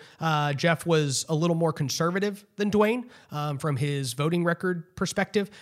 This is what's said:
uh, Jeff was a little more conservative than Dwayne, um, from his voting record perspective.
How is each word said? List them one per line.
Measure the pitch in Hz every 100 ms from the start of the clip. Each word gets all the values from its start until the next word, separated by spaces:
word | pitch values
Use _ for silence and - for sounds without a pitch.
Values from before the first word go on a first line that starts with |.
| - -
uh, | 165 151 147
Jeff | 139 170 160 170
was | 160 147 127 -
a | 156
little | 170 165
more | 165
conservative | 156 143 - 165 185 202 202 - -
than | 208
Dwayne, | 208 208 247 247 - -
um, | 147 147 139
from | 160 135
his | 143 143 135
voting | 120 151 175 175
record | 170 185 180 - -
perspective. | 190 - 190 214 196 -